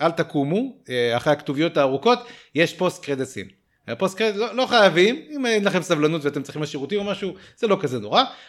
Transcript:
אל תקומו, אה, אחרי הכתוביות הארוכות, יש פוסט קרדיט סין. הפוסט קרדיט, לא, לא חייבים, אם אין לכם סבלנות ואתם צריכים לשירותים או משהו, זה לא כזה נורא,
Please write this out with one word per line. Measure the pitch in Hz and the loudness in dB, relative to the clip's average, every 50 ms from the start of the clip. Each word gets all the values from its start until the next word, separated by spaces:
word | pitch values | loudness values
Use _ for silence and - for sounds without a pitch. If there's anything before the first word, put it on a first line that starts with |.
אל | 147 165 | -2 0
תקומו, | 160 - 156 - - 147 139 143 170 214 262 262 - - _ - | 0 0 -4 -2 -2 -2 0 0 0 -2 -2 -4 -8 -14 _ -6
אה, | 127 120 120 117 117 | -2 0 0 0 0
אחרי | 120 - 156 147 | 0 2 0 0
הכתוביות | 147 - - 139 139 160 170 165 | 0 -2 -4 -2 0 0 0 2
הארוכות, | 156 139 131 131 135 - 233 247 233 - - - - - _ - | 2 2 2 2 2 2 2 2 2 0 -8 -20 -20 -18 _ 0
יש | 143 165 156 - | 0 0 0 0
פוסט | - 185 175 175 - - | 0 -2 -2 -2 -4 -6
קרדיט | 147 139 131 131 127 | -6 -4 -4 -4 -6
סין. | - 107 92 98 - _ _ _ _ _ _ - | -8 -12 -14 -14 -16 _ _ _ _ _ _ -10
הפוסט | 117 - 190 190 190 - | -6 -2 -2 -2 -2 0
קרדיט, | 220 220 202 | -2 -2 0
לא, | 202 233 226 202 | -2 -4 -4 -2
לא | 247 262 | -2 0
חייבים, | - 247 233 202 190 156 170 185 220 254 320 - 302 | 2 6 6 6 6 6 6 4 4 4 0 -6 -10
אם | 302 277 254 | -8 -4 -2
אין | 233 226 214 196 | 0 2 2 2
לכם | 202 190 180 160 | 2 0 0 0
סבלנות | - 170 151 151 151 165 165 139 | 0 0 2 2 2 2 0 -2
ואתם | 147 143 147 135 | -2 -2 -4 -6
צריכים | - - 151 151 | -8 -6 -6 -6
לשירותים | 147 - 143 135 - 202 208 | -6 -6 -6 -6 -4 -4 -4
או | 202 | -4
משהו, | 202 196 196 202 185 - - - - - | -4 -6 -6 -6 -8 -8 -10 -16 -20 -10
זה | _ 233 | _ 0
לא | 214 196 151 | 0 0 0
כזה | - 131 127 120 | 0 -2 -4 -4
נורא, | 104 104 147 226 262 254 - - - | -4 -2 0 0 0 -2 -6 -14 -20